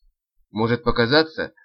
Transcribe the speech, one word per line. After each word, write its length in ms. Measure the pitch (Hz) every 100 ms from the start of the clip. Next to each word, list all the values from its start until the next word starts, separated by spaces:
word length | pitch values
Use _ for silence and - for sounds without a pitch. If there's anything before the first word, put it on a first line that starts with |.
| _ _ _ _ _
Может 320 | 104 113 120
показаться, 720 | 120 113 117 151 160 - - _